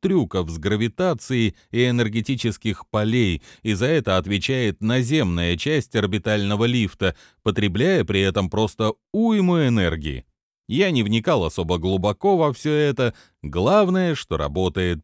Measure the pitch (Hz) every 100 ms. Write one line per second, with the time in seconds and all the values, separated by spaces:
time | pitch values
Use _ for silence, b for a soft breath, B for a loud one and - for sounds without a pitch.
0 | 190 185 95 95 82 82 98 104 117 -
1 | 185 120 - 123 107 b b 117 123 120
2 | 110 113 107 127 117 - 110 92 - 107
3 | 107 123 101 78 B B 110 95 127 160
4 | 110 92 87 101 - 131 110 - 107 127
5 | 120 156 98 85 85 85 143 151 - 110
6 | 101 101 110 104 101 107 120 123 98 -
7 | 92 - b b 110 101 101 95 165 180
8 | 101 98 98 98 92 104 107 - 107 -
9 | _ 214 226 214 180 170 131 113 87 78
10 | 73 64 - _ _ _ - 135 196 135
11 | 104 113 139 135 78 - 82 87 92 95
12 | 101 - 196 180 151 123 151 151 147 135
13 | 123 b b b 73 80 117 208 185 185
14 | 175 143 - 78 73 85 90 92 90 80